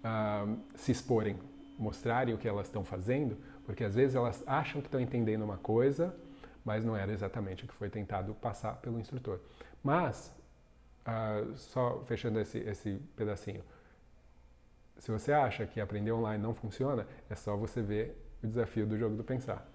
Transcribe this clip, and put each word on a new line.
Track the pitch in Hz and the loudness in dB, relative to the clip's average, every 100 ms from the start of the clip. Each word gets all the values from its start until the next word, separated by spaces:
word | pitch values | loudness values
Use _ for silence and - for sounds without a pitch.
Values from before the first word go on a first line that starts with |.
ah, | 117 110 107 104 104 113 - - | -2 0 0 0 -2 -4 -6 -10
se | - | -2
exporem, | 127 - 117 107 95 - - - - | -2 4 2 2 -4 -8 -16 -18 -6
mostrarem | 107 - 123 120 127 | -4 0 4 6 6
o | 110 | 4
que | 117 | 4
elas | 101 95 | 2 0
estão | 107 | -2
fazendo, | 92 101 92 131 143 - - - - | -2 -2 4 6 6 2 -8 -16 -6
porque | 104 110 | 0 2
às | 104 | 8
vezes | 135 127 | 8 8
elas | 120 104 - | 2 0 0
acham | 139 147 151 | 0 2 -4
que | - | -2
estão | 135 | 0
entendendo | 123 127 110 110 | 2 2 2 2
uma | 107 95 | 0 -4
coisa, | - 110 131 139 175 - - - - - - | 4 6 6 4 0 -2 -14 -18 -18 -10 -2
mas | 107 | 0
não | 113 | 2
era | 107 98 | 0 0
exatamente | 107 101 117 101 92 | 0 -2 -2 -4 -6
o | - | -10
que | |
foi | - 104 | -8 -6
tentado | 107 98 101 98 | -4 -2 -2 -2
passar | 107 117 101 113 110 | -4 -4 -4 -6 -6
pelo | 131 117 | -6 -6
instrutor. | 107 127 123 90 - - - - | -6 -8 -6 -6 -8 -20 -20 -6
Mas, | 139 156 165 160 - - - - - - - - - | 2 2 2 -4 -12 -18 -20 -20 -20 -20 -20 -14 -6
ah, | 113 110 107 110 110 | -2 0 0 -2 -6
só | - - 123 120 123 | -8 0 0 0 -4
fechando | 117 120 110 | -4 0 0
esse, | 107 113 | 0 -4
esse | 107 101 - 95 - - | -6 -4 -4 -6 -8 -6
pedacinho, | 104 101 - 101 90 - - - - - - - - - - - - - | -4 -4 -6 -10 -12 -20 -20 -20 -20 -20 -20 -20 -20 -20 -20 -20 -20 -16
se | - | -4
você | 110 120 | -4 2
acha | 147 131 - 107 | 4 4 0 -4
que | - | -4
aprender | 101 104 104 | -4 -2 0
online | 117 110 107 | 0 0 0
não | 107 | -2
funciona, | 113 110 - 131 131 98 - - | -4 -6 -2 0 0 -2 -12 -12
é | 98 | -8
só | - 104 | -4 -2
você | 113 127 | -2 -2
ver | 104 104 107 - - - | 0 0 -2 -6 -14 -6
o | 113 | -4
desafio | 113 110 - 107 | 0 0 0 0
do | 107 | 2
Jogo | 113 107 | 0 -2
do | |
Pensar. | 113 131 123 98 - | -2 -4 -2 -8 -8